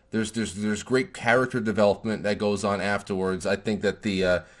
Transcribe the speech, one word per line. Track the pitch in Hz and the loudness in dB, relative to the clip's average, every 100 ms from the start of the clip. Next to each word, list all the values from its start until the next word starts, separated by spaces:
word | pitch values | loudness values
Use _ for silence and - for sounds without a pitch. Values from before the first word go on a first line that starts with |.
| _ | _
There's, | 110 110 | -4 -2
there's, | 117 101 | -4 -6
there's | 95 107 104 | -4 -2 -2
great | - 127 127 | 0 0 0
character | - 117 123 127 127 | -4 2 4 2 -2
development | 110 101 101 98 110 101 | -2 4 4 4 -2 -4
that | 98 101 | -2 0
goes | 104 101 | 0 0
on | 104 101 | 0 0
afterwards. | 101 101 - 95 95 92 95 | 0 -2 -2 -2 -2 -2 -2
I | 101 | -2
think | 113 101 | -2 0
that | 101 90 | 0 -2
the, | 110 95 | -2 0
uh, | 92 87 - - | 2 2 -2 -20